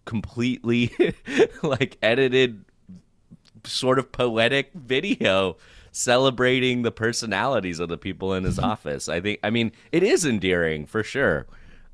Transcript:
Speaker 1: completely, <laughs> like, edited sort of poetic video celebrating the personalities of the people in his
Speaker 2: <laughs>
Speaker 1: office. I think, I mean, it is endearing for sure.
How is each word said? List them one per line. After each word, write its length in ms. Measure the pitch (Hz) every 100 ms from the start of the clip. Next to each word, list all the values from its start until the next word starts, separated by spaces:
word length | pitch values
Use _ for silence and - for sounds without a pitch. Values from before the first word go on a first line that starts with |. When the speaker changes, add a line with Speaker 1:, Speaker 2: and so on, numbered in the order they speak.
Speaker 1:
completely, 880 | - 113 - 117 123 123 117 120 120 - - - -
<laughs> 280 | 277 466 -
like, 340 | 160 127 - -
edited 640 | 107 123 131 127 127 104 - _ - 90 _ _ _ - _ -
sort 340 | - - 131 127
of 140 | 123
poetic 580 | - 123 110 117 139 135
video 840 | 175 120 131 202 - 104 95 95 - - - -
celebrating 920 | - - 123 135 123 127 131 127 123
the 100 | 117
personalities 880 | - 113 117 113 98 127 120 92 82
of 80 | 85
the 100 | 82
people 340 | 95 90 95
in 120 | 95
his 140 | 92 95
Speaker 2:
<laughs> 0 |
Speaker 1:
office. 500 | 92 107 76 69 -
I 120 | 85
think, 200 | 101 104
I 80 | 104
mean, 220 | 117 113 - -
it 120 | 165
is 220 | 202 349
endearing 600 | 160 107 92 87 82 78 73
for 160 | 110
sure. 440 | - 131 117 73 - - - - -